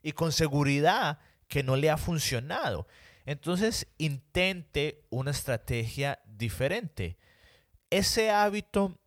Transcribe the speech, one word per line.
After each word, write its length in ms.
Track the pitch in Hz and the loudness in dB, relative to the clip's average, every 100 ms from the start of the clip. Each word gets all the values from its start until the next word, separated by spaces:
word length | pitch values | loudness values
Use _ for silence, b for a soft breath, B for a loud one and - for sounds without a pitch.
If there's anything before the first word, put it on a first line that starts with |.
y 100 | 151 | -8
con 180 | - 165 | -2 0
seguridad 880 | - 160 143 143 143 156 220 175 147 b b _ | 2 2 4 4 4 4 4 0 -4 b b _
que 160 | 143 | -2
no 120 | 131 131 | 0 2
le 140 | 156 | 4
ha 60 | 151 | 2
funcionado. 880 | - 165 - 123 139 440 - 85 - b b b - | 0 -2 0 -2 -4 -4 -2 -4 -8 b b b -10
Entonces 640 | 147 - 180 220 226 - _ | -6 -2 0 0 -2 -8 _
intente 1040 | 160 135 _ 180 185 180 156 147 147 - _ | -4 -4 _ 0 0 -2 -4 -2 -2 -4 _
una 220 | 123 135 | -4 -2
estrategia 880 | 139 - 117 - 120 113 135 139 - | -4 -4 -4 -2 -2 -2 -4 -4 -4
diferente. 920 | - 107 113 - 131 214 196 - 87 - b b b b b b _ | -12 -6 -6 -2 -2 -2 -6 -6 -8 -8 b b b b b b _
Ese 400 | 190 185 233 220 | 0 0 2 2
hábito 680 | 208 208 208 - 196 196 - | 4 4 0 -2 0 0 -4